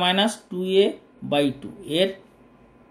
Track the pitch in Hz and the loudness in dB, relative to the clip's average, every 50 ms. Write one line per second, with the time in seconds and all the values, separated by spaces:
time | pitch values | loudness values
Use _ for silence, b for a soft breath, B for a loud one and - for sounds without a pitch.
0 | 180 180 185 196 208 226 - - - - 185 180 185 185 190 190 208 - - - | 0 0 2 2 0 0 -2 -6 -12 -12 -8 -6 -2 2 4 4 4 4 2 -6
1 | - - - - - 131 147 147 147 139 127 - - - - - - 110 127 165 | -14 -20 -20 -14 -6 -2 0 2 2 0 -2 -4 -10 -16 -16 -16 -10 -4 0 0
2 | 190 190 - - - - _ - - - - - - - - - - - | 0 0 -2 -6 -18 -20 _ -20 -20 -20 -20 -20 -20 -20 -20 -20 -20 -10